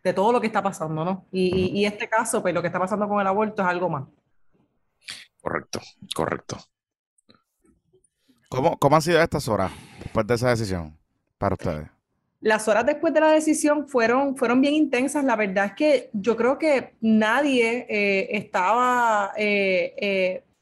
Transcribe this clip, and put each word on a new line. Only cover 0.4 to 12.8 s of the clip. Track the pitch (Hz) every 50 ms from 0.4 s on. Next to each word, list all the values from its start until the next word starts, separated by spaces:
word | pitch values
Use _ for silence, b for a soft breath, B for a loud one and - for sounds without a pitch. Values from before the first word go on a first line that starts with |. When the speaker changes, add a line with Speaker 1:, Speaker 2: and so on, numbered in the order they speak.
Speaker 1:
que | 214
está | 214 - 202
pasando, | 196 196 190 - 156 156 160 156 160
¿no? | 185 190 185 - -
Y, | 185 185 185 180 185
y, | 185 185 180 190 202
y | 202
este | 208 208 - 233 -
caso, | 220 226 233 - 240 208
pues, | 190 180 160
lo | 175
que | 170
está | 165 180 175
pasando | 185 185 214 196 208
con | 202 208 202
el | 196
aborto | 190 190 214 214 208 208 202
es | 185 175
algo | 180 175 180
más. | 170 156 135 131 - _ _ _ _ _ _ _ _ _ _ _ _ _ _ _ _ _ _ B B B B B B _ _
Speaker 2:
Correcto, | - - 82 76 - - - - - - - - 98 - -
correcto. | 80 - - - - - - - - - _ _ _ _ _ _ _ _ _ _ _ _ _ _ _ _ _ _ _ _ _ _ _ _ _ _ _ _ _ _ _ _ _ _ _ _
Speaker 3:
¿Cómo, | - - 131 143 170 - -
cómo | - 135 151
han | 160
sido | 143 175 170 156
estas | 165 - 165 147 - -
horas | 104 95 95 80 B B B B B B
después | B - - 113 107
de | 101 123
esa | 110 123 123
decisión | 120 110 113 95 92 87 80 78 80 _ _ _ _ _ _ _ _
para | - 101 95 92
ustedes? | - - 92 78 76 78 - _ _ _ _ _ _ _ _ _ -
Speaker 1:
Las | - 220 220 214 214 220
horas | 202 220